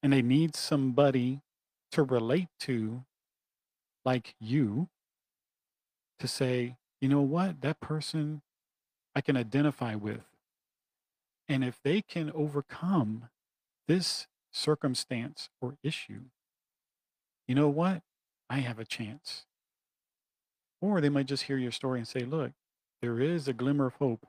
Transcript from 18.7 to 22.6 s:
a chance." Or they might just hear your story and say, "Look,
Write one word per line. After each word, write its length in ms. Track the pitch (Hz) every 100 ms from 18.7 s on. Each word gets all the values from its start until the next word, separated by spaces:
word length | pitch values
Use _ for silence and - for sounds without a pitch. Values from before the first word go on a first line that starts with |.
| 110
a 60 | 110
chance." 600 | - 107 135 - - - _ _ _ _ _ _ _ _ _ _ _ _ _
Or 220 | 185 196
they 80 | 147
might 180 | 143 131
just 160 | 139
hear 140 | - 135
your 140 | 127
story 280 | 113 135 127
and 80 | 113
say, 140 | 131
"Look, 320 | 123 160 131 -